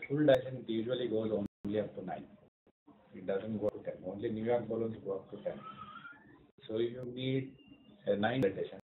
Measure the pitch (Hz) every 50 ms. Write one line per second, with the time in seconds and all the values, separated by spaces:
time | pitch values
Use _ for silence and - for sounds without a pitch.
0 | - - 143 151 147 139 131 123 - - 131 120 107 - 110 113 110 123 127 123
1 | 123 107 110 110 110 107 104 101 101 - _ _ - 101 104 107 101 - - -
2 | 98 87 78 - - - - - - - _ _ _ _ _ _ _ - - -
3 | - - - 98 92 98 98 98 110 113 110 98 104 104 - - - - - -
4 | - 92 101 101 113 117 107 110 110 117 120 120 110 107 113 113 113 110 110 -
5 | - 98 95 95 - - 104 101 - - - - - - - - - - - -
6 | - - - - - - - - - - - - - - 110 113 120 120 120 127
7 | 123 123 123 127 131 131 131 135 131 - - - - - - - - - - -
8 | - 101 101 101 107 113 123 135 123 113 98 90 87 - 95 98 -